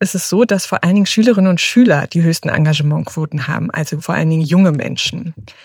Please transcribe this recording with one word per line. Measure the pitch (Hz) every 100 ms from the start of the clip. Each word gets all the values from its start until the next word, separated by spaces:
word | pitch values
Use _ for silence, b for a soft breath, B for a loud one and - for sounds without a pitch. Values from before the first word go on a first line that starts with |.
es | 190
ist | 180 -
so, | 185
dass | 233 196 -
vor | -
allen | 170 202
Dingen | 196
Schülerinnen | - 233 202 190
und | 175
Schüler | - 233 247 147 -
die | 170
höchsten | 165 165 -
Engagementquoten | - 156 147 147 156 151 - 156 147 127
haben, | - -
also | - 151 156
vor | -
allen | - 160
Dingen | 160
junge | 151 175 190
Menschen. | 147 - 127 - - 165 - B B